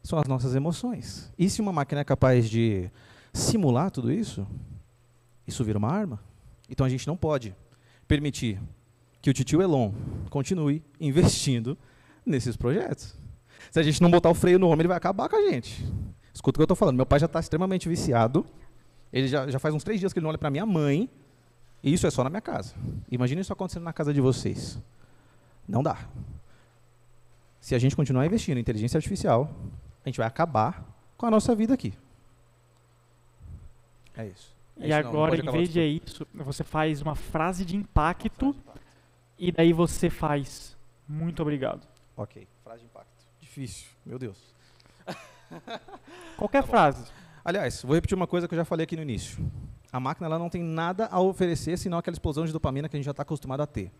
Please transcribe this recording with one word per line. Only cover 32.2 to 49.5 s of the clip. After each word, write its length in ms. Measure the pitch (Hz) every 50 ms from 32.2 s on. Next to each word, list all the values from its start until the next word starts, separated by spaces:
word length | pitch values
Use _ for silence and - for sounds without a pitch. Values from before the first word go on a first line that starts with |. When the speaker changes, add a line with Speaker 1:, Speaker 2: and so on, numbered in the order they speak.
| _ _ _ _ _ _ _ _ _ _ _ _ _ _ _ _ _ _ _ _ _ _ _ _ - - - - - - - _ _ _ _ _ _ - -
Speaker 1:
É 100 | 113 113
isso. 280 | 101 90 - - - - _ - _ - -
É 60 | -
Speaker 2:
E 20 | 156
Speaker 1:
isso, 80 | 156
não, 60 | 151
não 60 | 151 120
Speaker 2:
agora, 200 | 156 151 156 160
Speaker 1:
pode 80 | 165 160
Speaker 2:
em 40 | -
Speaker 1:
acabar 140 | - 127 165
Speaker 2:
vez 100 | 175 180
de 60 | 160 175
Speaker 1:
o 40 |
Speaker 2:
é 40 | 165
isso, 400 | 151 147 165 - - - - 156 _ -
você 300 | - 147 135 139 - 160
faz 360 | - - 156 156 156 156 139
uma 120 | 147 156 147
frase 500 | - - - - 156 160 180 185 175 190
de 120 | 165 180
impacto 680 | 202 202 - - 156 151 165 180 - - 220 - - 262
Speaker 1:
Uma 60 | 277 277
frase 100 | - -
de 60 | -
impacto. 120 | - - - _ _ _ _ _ _ _ _ _ _ -
Speaker 2:
e 140 | 180 175
daí 200 | 165 - 165 170
você 360 | 170 160 175 160 - - - 170
faz 680 | - - 170 151 147 143 135 - - - - - - - - - _ _ _
"muito 360 | - 147 156 165 170 165 170
obrigado". 440 | 160 151 147 139 131 - - - - _ _ _ _ _ _
Speaker 1:
Ok, 300 | - 113 - - 104 98 _ _ _ _
frase 160 | 110 113 117
de 60 | 117
impacto. 400 | 117 _ 110 107 _ _ _ _ _ _ _
Difícil, 460 | 156 - - 143 135 113 90 - - - _ _ _
meu 140 | - 120 127
Deus. 200 | 127 107 95 - _ _ _ _ _ _ _ _ _ - _ _ -
<laughs> 1300 | - 170 - - - - - - _ 165 170 _ - - - - - 403 - _ - 339 - - - -
Speaker 2:
Qualquer 260 | - 208 208 - 277
Speaker 1:
Tá 40 | 269
bom. 40 | -
Speaker 2:
frase. 340 | - 220 170 147 131 123 117 - - - - - - - -
Speaker 1:
Aliás, 380 | 170 175 202 160 123 117 -
vou 120 | - 127 147
repetir 220 | 170 170 - 202
uma 100 | 185 175
coisa 220 | - - 175 175 165
que 60 | -
eu 20 |
já 80 | 165 165
falei 200 | - 175 160 165
aqui 120 | - 165
no 60 | 160
início. 420 | 156 143 110 90 - - - - - -